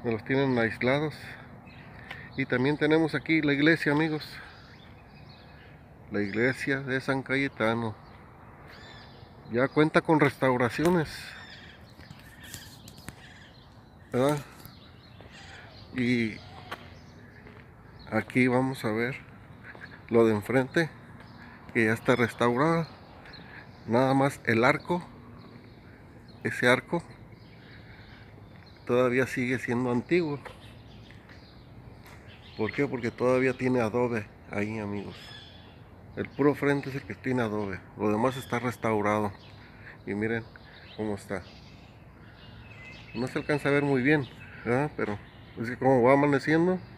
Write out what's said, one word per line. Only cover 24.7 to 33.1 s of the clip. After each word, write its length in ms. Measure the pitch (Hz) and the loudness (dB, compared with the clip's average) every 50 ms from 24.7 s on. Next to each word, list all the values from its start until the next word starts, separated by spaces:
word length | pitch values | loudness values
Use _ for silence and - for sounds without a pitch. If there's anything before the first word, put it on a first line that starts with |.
| 151 147 - - 175 180 175 - - - - - - - - - - - - - - - - - - - - - - - - - - - | 4 2 -2 -4 -4 -4 -4 -10 -18 -20 -20 -18 -20 -20 -20 -20 -20 -20 -20 -20 -20 -20 -20 -20 -20 -20 -20 -20 -20 -20 -20 -20 -20 -6
ese 260 | - 110 - - 123 123 | -6 -6 -2 2 4 4
arco 340 | 127 127 - - - 170 - - - - - - - - - - - - - - - - - - - - - - - - - - - - - - - - - - - - - | 4 4 2 -4 -6 -6 -6 -8 -20 -20 -20 -20 -20 -20 -20 -20 -20 -20 -20 -20 -20 -20 -20 -20 -20 -20 -20 -20 -20 -20 -20 -20 -20 -20 -20 -20 -20 -20 -20 -20 -20 -14 -2
todavía 400 | - 123 123 127 127 120 131 131 | 0 4 4 4 4 4 2 0
sigue 320 | - - 135 123 123 131 117 | 0 -2 -2 -2 -2 -2 -2
siendo 320 | - - 120 120 127 123 | -2 -2 -2 0 0 0
antiguo. 480 | 120 120 - - 165 180 170 151 143 131 - - - - - - - - - - - - - - - - - - - - - - - - - - - - - - - - - - - - - - - - - - - | 0 -2 0 2 2 2 2 0 -6 -8 -10 -16 -18 -18 -20 -20 -20 -20 -20 -20 -20 -20 -20 -20 -20 -20 -20 -20 -20 -20 -20 -20 -20 -20 -20 -20 -20 -20 -20 -20 -20 -20 -20 -20 -20 -20 -20 -20 -20 -20 -20 -16 -4
¿Por 160 | - 110 104 | -4 -4 -2
qué? 140 | - - 143 | 0 -2 -2
Porque 240 | 123 127 123 113 117 | -2 -2 -2 -4 -4